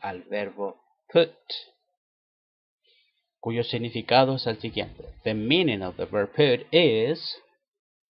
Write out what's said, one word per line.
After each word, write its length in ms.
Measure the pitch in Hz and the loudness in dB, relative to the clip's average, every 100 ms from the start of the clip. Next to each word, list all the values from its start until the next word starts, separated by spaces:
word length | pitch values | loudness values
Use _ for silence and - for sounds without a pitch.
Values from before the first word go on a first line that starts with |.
al 240 | 98 92 | -10 -10
verbo 560 | - 104 98 95 98 - _ _ _ | -8 -6 -6 -6 -8 -8 _ _ _
put, 180 | 170 165 - - - - _ _ _ _ _ _ _ _ _ _ _ _ _ _ _ _ _ | 2 2 0 -14 -14 -14 _ _ _ _ _ _ _ _ _ _ _ _ _ _ _ _ _
cuyo 240 | 117 117 | -6 -4
significado 720 | 117 117 117 113 110 123 131 | -4 -4 -4 -6 2 4 4
es 140 | 131 123 | 2 -4
el 100 | 110 | -6
siguiente. 460 | - - - - - - | -6 -6 -6 -8 -20 -8
The 120 | - | -4
meaning 480 | 107 110 160 170 104 | -2 2 2 2 0
of 140 | 92 - | -4 -6
the 100 | 90 | -4
verb 260 | 104 101 | -2 -2
put 340 | - 139 123 - | 2 2 2 2
is 640 | 165 160 110 117 165 - - _ _ _ _ _ _ _ | 4 4 4 2 -2 -8 -14 _ _ _ _ _ _ _